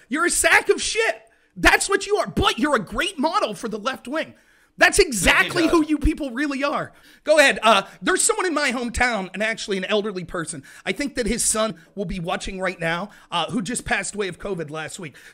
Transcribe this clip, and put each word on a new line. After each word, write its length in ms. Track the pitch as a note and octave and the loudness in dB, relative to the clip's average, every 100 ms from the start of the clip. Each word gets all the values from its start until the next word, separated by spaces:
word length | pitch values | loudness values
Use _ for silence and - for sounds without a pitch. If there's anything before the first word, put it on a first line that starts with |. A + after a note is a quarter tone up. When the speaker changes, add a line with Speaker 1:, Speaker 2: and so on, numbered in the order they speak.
| - | -6
Speaker 1:
You're 180 | C#4+ E4+ | -2 0
a 40 | |
sack 380 | - E4 G4+ G#4 | 2 4 4 4
of 120 | E4+ | 0
shit. 420 | - G#4+ A4+ - _ _ _ F#3 | 0 0 0 -2 _ _ _ 0
That's 320 | - - - | 4 4 2
what 180 | G4 G4 | 0 2
you 120 | G4+ | 0
are. 100 | G#3+ | 0
But 280 | - - D4 | 0 0 2
you're 200 | D4 C4+ | 2 0
a 20 | |
great 400 | F3+ A#3 F4 F4 | -2 -4 -4 -2
model 340 | D#4 G4 D4 | 0 0 -2
for 160 | G3 A#3 | -4 -8
the 120 | G#3 | -6
left 260 | A3 B3+ - | -6 -6 -6
wing. 280 | D#4 C3 - _ _ _ - | -6 -6 -10 _ _ _ 2
That's 240 | E4+ - | 4 6
exactly 640 | F4+ G#3+ A3 D4 - F4+ | 2 2 2 4 2 2
Speaker 2:
Thank 100 | D#4+ | 4
you, 60 | E4+ | 4
Speaker 1:
who 40 | |
Speaker 2:
Doug. 80 | D4+ | 2
Speaker 1:
you 80 | D4 | 2
people 320 | D#4 E4 C#4 | 0 0 -4
really 320 | A3+ D4+ C4 | -4 -2 -2
are. 300 | C#4+ A#3 D3 - - - | -2 -2 -6 -12 -20 -6
Go 160 | - D#4 | 2 6
ahead. 180 | C#4 G#3 | 6 6
Uh, 180 | G#3+ G3 - - | 4 4 2 -4
there's 220 | F#3 F#4 | 0 2
someone 240 | - G#4+ F#4 | 2 2 0
in 80 | |
my 160 | D4+ C#4+ | 0 -2
hometown, 580 | B3 A#3+ - B3 A3 F3+ | -2 -4 0 0 0 -4
and 80 | F#3 | -4
actually 340 | A3 A3 - G3 | -4 -4 -4 -4
an 80 | F#3 | 0
elderly 360 | G#3+ G#3 F#3 | 0 -2 -6
person. 400 | E3+ F3+ D#3+ D3 - - F#3 | -8 -8 -8 -10 -14 -12 -6
I 60 | |
think 240 | G3 C#4+ - | -4 -4 -2
that 100 | G#3 | -2
his 180 | A#3 | 0
son 360 | - A3 A3 - - G3 | 0 0 -2 -4 -14 -8
will 80 | |
be 160 | G3 F#3+ | -6 -6
watching 400 | E3+ G3 - F#3+ | -4 -4 -6 -4
right 180 | F#3 F#3+ | -4 -2
now, 320 | E3 E3+ G3+ - - | -4 -4 -6 -12 -6
uh, 180 | F3 D3 | -4 -2
who 100 | G#3 | -2
just 240 | G3 B3 | -4 -6
passed 300 | - A3 F#3+ | -2 -4 -4
away 140 | G3+ F#3+ | -6 -6
of 100 | E3+ | -6
covid 320 | G#3 F3+ D3 | -8 -6 -8
last 300 | D#3 D3+ - | -8 -10 -10
week. 160 | D#3+ - - | -14 -16 -16